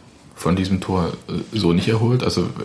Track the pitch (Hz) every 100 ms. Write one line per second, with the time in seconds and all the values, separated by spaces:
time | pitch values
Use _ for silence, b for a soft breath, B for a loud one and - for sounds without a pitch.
0 | - - - - 80 92 95 92 - 92
1 | 82 - - 87 - 110 87 87 - 110
2 | 117 123 - - - -